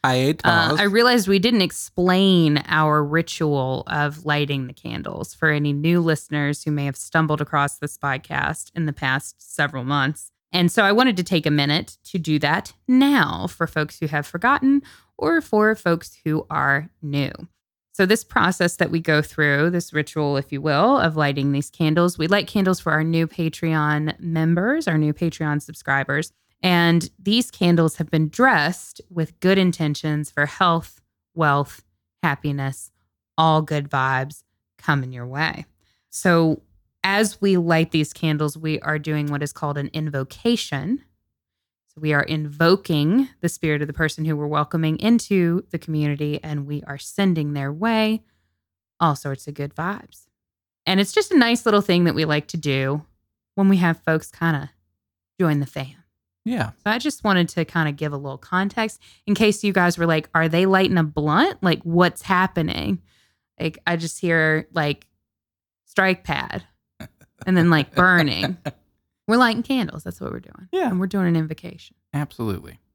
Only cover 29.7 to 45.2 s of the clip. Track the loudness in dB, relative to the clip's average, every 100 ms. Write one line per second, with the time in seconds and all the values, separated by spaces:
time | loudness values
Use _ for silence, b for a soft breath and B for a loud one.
29.7 | 0 -2 -2 -2 -4 -4 -4 -4 0 2
30.7 | 2 -4 _ _ _ _ -2 2 2 -2
31.7 | -8 _ _ _ _ -4 -2 -4 -4 -6
32.7 | -8 -18 _ _ _ _ 0 4 4 2
33.7 | -4 -2 -2 0 -2 -4 -12 _ _ _
34.7 | _ -2 -2 -2 -10 -10 -4 -4 -6 -16
35.7 | _ _ _ _ -4 2 4 4 0 _
36.7 | _ _ _ -2 2 0 0 2 2 2
37.7 | 2 2 0 -2 -2 -2 0 -2 -4 -6
38.7 | -4 -4 -4 -2 -4 -2 -4 -6 -6 -6
39.7 | -4 -6 -6 -6 -6 -8 -6 -2 -2 -4
40.7 | -8 -4 -6 _ _ _ _ _ _ _
41.7 | _ _ -8 0 0 0 -4 -6 0 2
42.7 | 2 2 0 2 2 0 _ -6 -4 -2
43.7 | -2 -4 -2 -2 -2 -4 -2 -2 -2 -2
44.7 | -2 -2 0 2 2